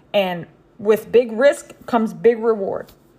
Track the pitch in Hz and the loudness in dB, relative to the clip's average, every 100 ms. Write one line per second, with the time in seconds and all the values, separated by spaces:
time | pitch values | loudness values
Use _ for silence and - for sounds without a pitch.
0 | _ 202 185 175 - _ _ - 208 214 | _ -2 -2 -4 -12 _ _ -6 0 0
1 | - 220 247 220 277 320 - - - 233 | 2 2 2 2 2 2 -4 -20 -4 -2
2 | 220 175 233 233 233 208 190 - - _ | -2 0 2 2 0 -2 -4 -8 -12 _
3 | _ | _